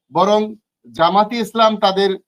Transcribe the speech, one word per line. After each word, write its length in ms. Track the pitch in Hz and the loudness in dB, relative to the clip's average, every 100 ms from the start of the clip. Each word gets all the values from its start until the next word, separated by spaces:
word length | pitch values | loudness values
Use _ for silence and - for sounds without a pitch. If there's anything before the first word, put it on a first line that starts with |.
| _ | _
বরং 420 | 156 196 214 214 214 _ _ - | -2 2 2 -2 -8 _ _ -14
জামাতি 460 | 113 165 196 214 233 | -2 0 2 0 -2
ইসলাম 380 | 214 226 220 214 | -6 0 0 2
তাদের 420 | 202 190 196 190 | -2 0 -2 -2